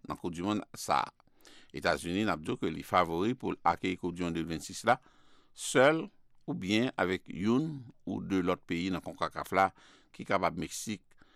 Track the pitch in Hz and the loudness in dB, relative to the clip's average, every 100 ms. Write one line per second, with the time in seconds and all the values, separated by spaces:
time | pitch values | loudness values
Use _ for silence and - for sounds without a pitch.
0 | - - 90 85 95 107 - - - 73 | -10 -8 -6 -4 -2 -2 -4 -10 -2 0
1 | - - _ _ - - - 69 87 80 | 0 -8 _ _ -20 -20 -14 -2 0 0
2 | 87 92 107 82 78 - 90 78 73 92 | 0 0 0 0 -2 -2 -2 -4 2 4
3 | 85 82 104 131 95 85 82 87 95 90 | 4 2 0 -2 -4 0 0 2 -2 -2
4 | 90 85 87 82 82 80 - 92 107 123 | -4 -2 -2 -2 -4 -6 -8 -2 2 2
5 | - _ - - _ - - 143 139 160 | 0 _ -20 -20 _ -12 0 6 6 6
6 | 208 - _ - - 95 92 107 123 - | -2 -12 _ -14 -8 -4 2 2 2 2
7 | 90 92 - - 101 123 160 143 120 - | 0 0 -4 -4 0 2 0 -6 -14 -14
8 | - 101 90 95 90 90 - 85 92 87 | -8 -8 -2 0 2 0 -2 -2 -2 -4
9 | - - 82 80 - 95 95 - - - | -6 -6 -6 -4 -2 2 2 0 -18 -20
10 | _ - 113 98 87 82 78 - - 104 | _ -16 -2 2 2 0 -6 -8 -8 -10
11 | - _ - | -12 _ -20